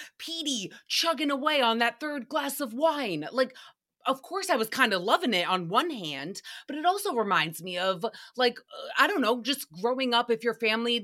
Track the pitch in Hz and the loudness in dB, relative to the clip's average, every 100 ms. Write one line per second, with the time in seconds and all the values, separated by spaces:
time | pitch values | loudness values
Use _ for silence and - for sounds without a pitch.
0 | - - - 330 302 247 185 - - - | -14 -14 -12 -6 -4 -4 -4 -10 -4 0
1 | 330 302 294 277 294 302 240 226 233 233 | 0 2 0 0 2 4 4 4 2 0
2 | 302 294 226 311 285 277 269 226 320 294 | -6 -6 -4 -4 -4 -4 -6 0 2 2
3 | 240 160 151 254 254 - - _ _ _ | -2 -4 -4 0 0 -2 -20 _ _ _
4 | - 262 - 370 370 285 220 - 240 190 | -4 -4 -4 -6 0 0 0 2 2 2
5 | 185 349 339 185 165 185 165 214 339 254 | 4 2 4 2 2 0 0 0 0 -2
6 | 160 139 147 196 - - - 294 330 403 | -6 -6 -8 -10 -14 -16 -10 -2 0 2
7 | 403 247 202 175 156 160 180 175 190 185 | 0 0 2 2 0 -4 -8 -2 -2 0
8 | 208 - - - 247 - - - - - | -4 -8 -10 0 0 0 -10 -14 -4 2
9 | 285 403 220 247 220 269 - 160 226 254 | 4 4 2 0 0 -4 -6 -4 -2 0
10 | 254 233 240 226 233 226 220 220 233 233 | 2 2 2 0 -2 0 0 0 0 -2